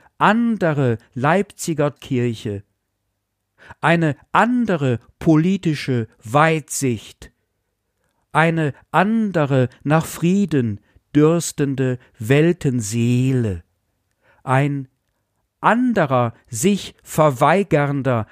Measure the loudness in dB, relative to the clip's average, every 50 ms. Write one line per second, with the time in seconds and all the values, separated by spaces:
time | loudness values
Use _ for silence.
0 | _ _ _ 0 2 2 2 2 0 0 -2 0 0 0 0 2 0 0 0 -2
1 | _ _ -8 -4 0 0 2 0 0 -4 -8 -12 -8 -6 -2 -2 -2 -2 -4 _
2 | -8 -4 -2 -2 -2 -2 -4 -6 -8 -8 -8 -10 -12 _ _ _ _ _ _ _
3 | _ _ _ _ _ _ _ _ _ _ _ _ -20 -20 -12 _ 0 0 2 2
4 | 2 0 -2 -4 _ _ 0 2 2 2 2 -2 -2 -2 -2 0 0 0 -2 -2
5 | _ _ _ -4 0 2 2 4 2 2 0 -2 -2 -2 -4 -4 -4 -4 -2 -2
6 | -4 -6 _ _ -10 -2 0 2 2 2 0 -2 -4 -8 -8 -4 -4 -4 -4 -4
7 | -8 -14 -20 -20 -20 -20 _ _ _ _ _ _ _ _ _ _ _ _ _ _
8 | _ _ _ _ _ _ 0 0 2 2 0 0 -2 -4 -4 _ _ _ 0 0
9 | 0 2 0 0 -2 -2 0 -2 0 0 2 2 0 0 -2 -6 -4 0 0 0
10 | 0 -2 -6 -4 -2 0 2 2 0 0 0 0 0 0 -4 -6 _ _ _ _
11 | _ _ 2 4 4 4 4 2 -2 -4 -4 -4 -4 -2 -2 -2 -2 -2 -4 -6
12 | _ _ _ -6 -2 2 2 4 4 2 2 0 -2 -2 -2 -2 -4 -4 -2 -2
13 | 0 0 2 2 0 0 0 0 -2 -2 -4 -8 -10 _ _ _ _ _ _ _
14 | _ _ _ _ _ _ _ _ -6 -2 0 0 0 0 -2 -6 -8 -12 _ _
15 | _ _ _ _ _ _ _ _ _ _ _ -2 0 0 2 2 2 0 0 0
16 | 0 2 2 0 0 0 -4 _ _ -14 -8 -2 0 0 0 0 -4 -10 -18 _
17 | _ -8 -2 0 2 2 2 2 2 2 2 2 0 0 0 0 0 0 -2 -4
18 | -2 -2 -2 -2 -4 -6